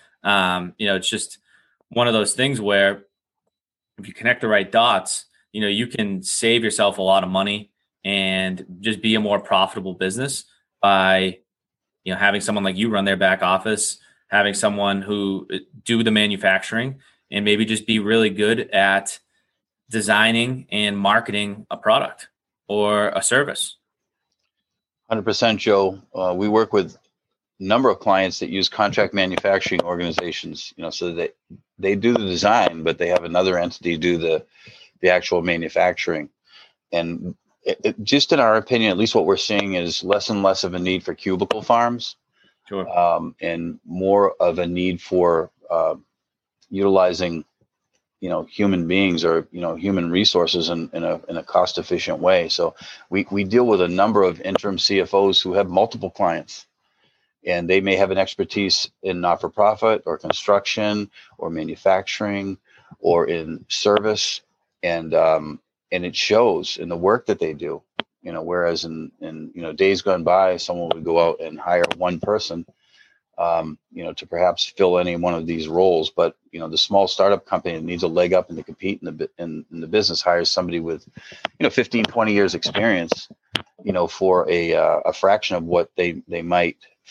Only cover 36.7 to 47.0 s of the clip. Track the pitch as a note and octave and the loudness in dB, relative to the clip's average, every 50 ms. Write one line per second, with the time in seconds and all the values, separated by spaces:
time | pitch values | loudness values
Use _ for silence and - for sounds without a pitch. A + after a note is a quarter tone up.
36.7 | _ _ _ _ E2+ E2+ E2+ E2+ E2+ - F2 F2+ - _ _ _ _ _ - - | _ _ _ _ -4 -4 -4 -4 -6 -8 -10 -12 -12 _ _ _ _ _ -6 -6
37.7 | - - - A2+ - A2 G#2 - C#3+ C#3+ - - E3+ C#3 A#2+ A2 A2 A2 G#2 - | -4 -2 -2 -4 -4 -4 -2 0 0 2 2 2 2 4 4 4 4 2 2 0
38.7 | B2+ A2+ A2 G#2 F2+ F#2+ A2+ A2+ - A2 D#2+ F2+ F#2+ - - - G#2+ G2+ G2+ G2 | 0 0 2 2 2 2 0 2 2 2 2 2 2 2 0 -2 -2 -2 0 -2
39.7 | F#2 F2+ F2 E2+ - - F#2 F#2 - G#2 - - A2 G2+ G2 F#2+ F#2+ - - F2+ | -2 -2 -2 -4 -4 -4 -2 -2 -2 0 -2 -2 -2 0 2 2 2 0 -2 -4
40.7 | F2+ F2+ F2+ F#2 F#2 F2+ - F#2 - - - F#2+ F#2+ F2+ F#2+ - - G#2+ F#2 - | -4 -4 -2 -2 -2 -2 -4 -8 -10 -6 -4 -4 -2 -2 -2 -2 -4 -2 0 2
41.7 | A#2+ A#2 A#2+ A#2+ A#2+ A#2+ - - - _ _ _ _ _ _ _ _ _ _ - | 2 2 2 0 -2 -4 -8 -12 -14 _ _ _ _ _ _ _ _ _ _ -8
42.7 | G2+ G2 F2+ D#2+ F2 F2 F2 E2+ E2 E2 F2+ E2 - - F2 E2+ E2+ E2+ E2+ E2 | -6 -6 -4 -2 0 2 2 4 2 0 -2 -6 -10 -8 -8 -6 -6 -6 -6 -8
43.7 | D#2 - _ D2+ E2+ F#2 F#2+ G2 G2+ G2+ G2 - - - F2 F2 E2 F2+ F2 F2 | -10 -12 _ -10 -6 -2 0 4 4 4 4 4 2 2 0 0 0 0 -2 -2
44.7 | F2 F2+ F2+ F#2 F2 E2+ - - F#2 F2+ F2 E2+ E2+ D#2+ F2 - _ _ - - | -2 -2 -2 -2 -2 -4 -6 -2 2 2 4 4 4 2 0 -4 _ _ -8 -4
45.7 | E2+ E2 D#2+ D#2+ D#2+ - _ _ _ _ _ _ _ _ _ _ _ _ _ - | -2 0 0 0 -2 -6 _ _ _ _ _ _ _ _ _ _ _ _ _ -8
46.7 | F#2+ F#2+ G2 G2 F#2+ F#2 | -4 0 2 4 6 6